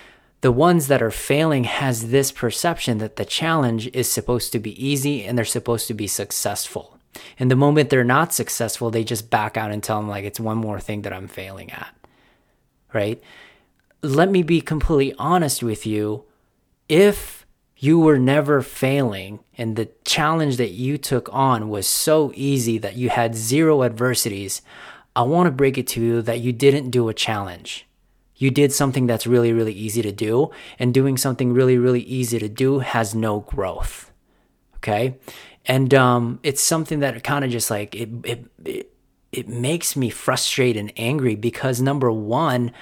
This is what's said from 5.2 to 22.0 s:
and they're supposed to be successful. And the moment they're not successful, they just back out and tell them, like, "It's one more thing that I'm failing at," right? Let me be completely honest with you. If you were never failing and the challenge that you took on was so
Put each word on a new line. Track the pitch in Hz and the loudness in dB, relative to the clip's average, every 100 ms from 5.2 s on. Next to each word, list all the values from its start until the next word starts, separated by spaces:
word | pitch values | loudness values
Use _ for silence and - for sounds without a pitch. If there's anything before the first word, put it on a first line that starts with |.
| 101 | -2
and | 123 | -2
they're | |
supposed | 107 120 - 117 - | -2 -4 -2 -2 -4
to | |
be | 110 101 | -6 -6
successful. | - 98 - 104 101 - - - _ _ - - - | -6 -6 -4 -4 -6 -8 -10 -14 _ _ -20 -16 -2
And | 127 | 2
the | 131 | 4
moment | 143 151 131 | 4 4 4
they're | 131 120 | 4 4
not | 135 170 | 4 2
successful, | - 117 - 113 - 117 | -2 -4 -4 -4 -4 -2
they | 113 | -2
just | 110 110 110 | -2 -4 0
back | 113 107 113 | 0 0 -4
out | 107 | -4
and | 104 | -6
tell | - 107 | -4 -4
them, | 107 | -4
like, | 101 | -8
"It's | 101 - | -8 -6
one | 110 110 | -4 -4
more | 110 101 | -4 -6
thing | - 104 | -8 -8
that | 101 | -8
I'm | 95 98 | -10 -12
failing | - 95 95 90 | -14 -14 -14 -16
at," | - - - _ _ _ _ _ _ _ _ _ | -16 -16 -18 _ _ _ _ _ _ _ _ _
right? | 113 104 117 - - - _ _ _ _ _ | -4 -4 -6 -12 -20 -20 _ _ _ _ _
Let | 151 139 185 | -2 2 4
me | 196 | 4
be | 160 170 | 2 2
completely | - 156 - 151 135 - | 0 -2 2 2 2 -2
honest | 147 180 156 - | 0 2 2 -2
with | 117 107 110 | -2 -4 -4
you. | 107 104 107 - _ _ _ _ _ - | -2 -2 -6 -10 _ _ _ _ _ 0
If | 156 202 202 - - - _ _ _ | 6 6 4 -6 -18 -20 _ _ _
you | 135 165 | 4 6
were | 156 143 | 8 6
never | 127 143 143 143 | 6 4 4 2
failing | 123 - 131 139 127 98 95 104 _ - | 0 -2 0 2 0 -2 -8 -14 _ -8
and | 113 110 | -4 -4
the | 107 _ - | -6 _ -4
challenge | - 151 165 151 123 | 0 2 2 0 0
that | 117 | -2
you | 90 127 147 | -2 -4 -4
took | - 123 - | -2 -2 -2
on | 131 135 120 107 | 0 2 0 -2
was | 104 95 | -4 -2
so | - | -2